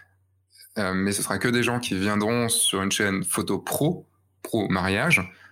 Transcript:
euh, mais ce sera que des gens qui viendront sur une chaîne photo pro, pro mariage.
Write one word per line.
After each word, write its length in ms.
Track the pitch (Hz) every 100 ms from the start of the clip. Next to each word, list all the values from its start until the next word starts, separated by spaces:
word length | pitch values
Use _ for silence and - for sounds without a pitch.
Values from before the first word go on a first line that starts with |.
| - _ _ _ _ - - -
euh, 160 | 95
mais 200 | 92 98
ce 100 | 101
sera 140 | - 98
que 100 | 123
des 160 | 120
gens 160 | 117 120
qui 180 | 120 95
viendront 520 | 101 104 104 120 117
sur 320 | - - 98
une 100 | 95
chaîne 320 | - 104 95
photo 360 | 90 - 92 98
pro, 500 | - - 143 180 - _ _ _
pro 260 | - 117 95
mariage. 520 | 92 92 98 151 160 92 - -